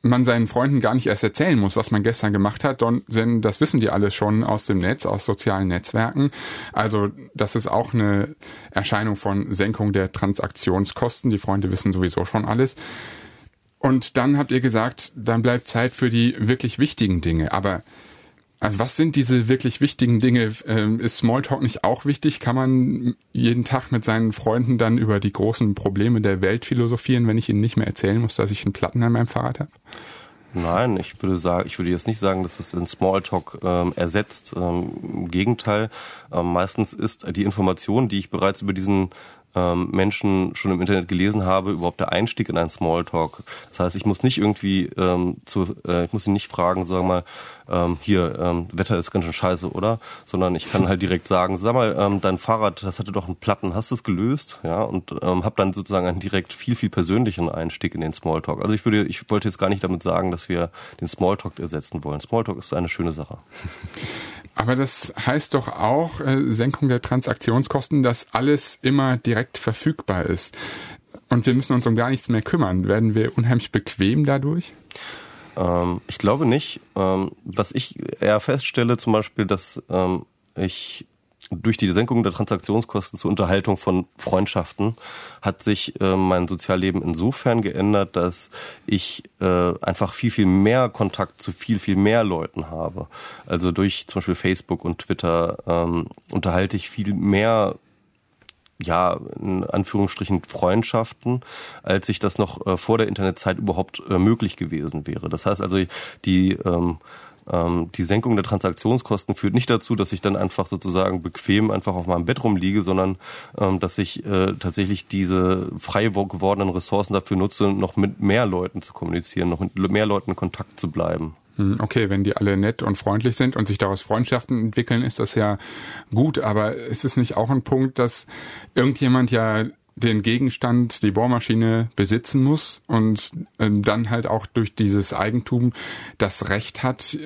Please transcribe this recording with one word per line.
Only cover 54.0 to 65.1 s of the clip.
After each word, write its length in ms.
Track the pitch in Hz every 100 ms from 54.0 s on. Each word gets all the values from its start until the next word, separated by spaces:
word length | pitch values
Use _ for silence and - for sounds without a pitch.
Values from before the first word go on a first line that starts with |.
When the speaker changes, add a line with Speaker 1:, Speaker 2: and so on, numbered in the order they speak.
Speaker 2:
gelöst?", 560 | - 90 113 143 - -
ja, 180 | 82 87
und, 300 | 107 92 - -
ähm, 220 | 87 92
hab 140 | 98 -
dann 160 | 95
sozusagen 340 | 95 90 98 90
einen 120 | 87
direkt 340 | 95 98 -
viel, 220 | - - 117
viel 140 | 104
persönlichen 600 | - 85 101 113 92 85
Einstieg 460 | 78 82 - 85 -
in 60 |
den 120 | 80
Smalltalk. 480 | 78 82 80 78 76
Also 120 | -
ich 120 | 107 -
würde, 200 | 107 95
ich 240 | - -
wollte 180 | 104 104
jetzt 100 | -
gar 120 | 98
nicht 140 | 98
damit 200 | 92 90
sagen, 280 | 92 85 92
dass 180 | 85 -
wir 200 | 87 85 - - -
den 80 | -
Smalltalk 520 | - 92 101 92 -
ersetzen 440 | 82 78 - 85
wollen. 180 | 73 76
Smalltalk 360 | - 117 107 95
ist 160 | -
eine 160 | - 85
schöne 220 | - 85
Sache. 260 | 78 73 -
<laughs> 960 | _ - 90 - - - - - - - - -
Speaker 1:
Aber 200 | 113 127
das 380 | 135 - -